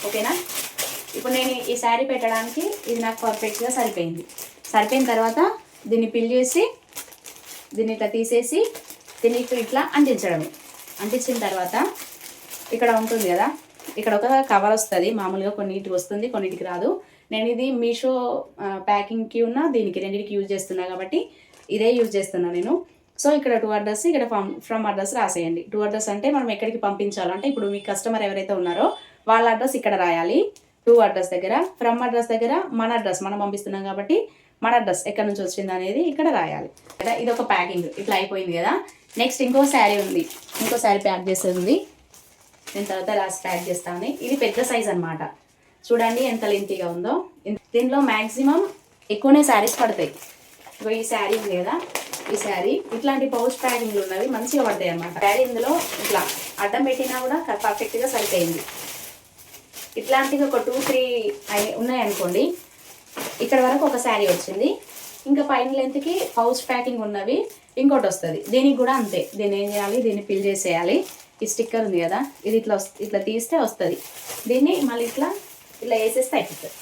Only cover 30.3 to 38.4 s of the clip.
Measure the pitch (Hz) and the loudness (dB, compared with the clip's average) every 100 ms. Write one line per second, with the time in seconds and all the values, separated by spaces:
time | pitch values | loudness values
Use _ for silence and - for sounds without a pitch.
30.3 | 269 415 - _ _ - 233 208 190 180 | 2 2 -4 _ _ 6 8 8 4 -2
31.3 | 180 185 247 370 - 233 233 247 233 233 | -2 0 0 0 0 0 2 0 0 0
32.3 | 226 233 320 381 233 226 233 202 180 196 | 0 2 0 0 -2 0 0 0 -2 -4
33.3 | 208 202 196 202 196 196 190 202 359 453 | -2 -2 -4 -6 -6 -6 -6 2 0 0
34.3 | - _ _ 226 240 202 175 - 208 208 | -12 _ _ 2 2 2 -2 -2 -2 -2
35.3 | 202 180 196 190 185 185 240 349 285 311 | -2 -4 -4 -4 -4 -2 0 0 2 2
36.3 | 247 160 151 - - - - 208 233 233 | 2 0 -4 -8 -14 -20 -6 -2 0 0
37.3 | 233 - 190 175 180 160 - 202 196 190 | 0 2 0 0 -2 -4 -6 -2 -2 0
38.3 | 196 | -4